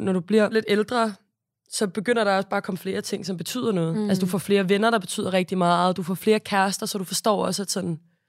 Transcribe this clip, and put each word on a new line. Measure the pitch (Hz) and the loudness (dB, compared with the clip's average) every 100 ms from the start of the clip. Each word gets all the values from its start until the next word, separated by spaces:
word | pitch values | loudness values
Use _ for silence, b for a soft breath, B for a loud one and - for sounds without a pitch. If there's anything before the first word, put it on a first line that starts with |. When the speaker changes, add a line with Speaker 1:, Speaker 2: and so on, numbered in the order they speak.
Speaker 1:
når | 196 | 0
du | 185 | 0
bliver | 170 214 202 | 2 2 4
lidt | 220 214 | 2 2
ældre, | 202 208 247 226 190 _ _ _ _ - | 0 0 0 -2 -4 _ _ _ _ -10
så | - 208 | -4 -2
begynder | 208 185 233 | -2 0 2
der | 202 190 | 2 2
også | 196 | 0
bare | 202 | -4
at | |
komme | 202 190 | -4 -6
flere | 190 190 | -4 -6
ting, | 208 - 165 | -4 -6 -6
som | 175 | -6
betyder | 170 254 233 | -6 -4 0
noget. | 185 165 165 | 0 0 0
Speaker 2:
Mm. | 208 | 0
Speaker 1:
Altså, | 190 | 0
du | 185 | 0
får | 190 | -2
flere | - 202 185 | 2 2 4
venner, | 202 226 | 2 2
der | 226 | 2
betyder | - - 196 | -2 -6 -2
rigtig | 185 185 185 | 0 0 2
meget, | 175 175 180 | 2 4 2
og | 185 | 0
du | |
får | 175 185 | -4 -2
flere | 214 214 | 2 2
kærester, | - 202 196 190 220 | 2 0 0 -2 -6
så | 202 | -6
du | |
forstår | 180 190 233 190 185 | -4 -2 0 0 0
også, | 190 | -2
at | 185 | -4
sådan, | 190 180 160 _ _ | -4 -4 -6 _ _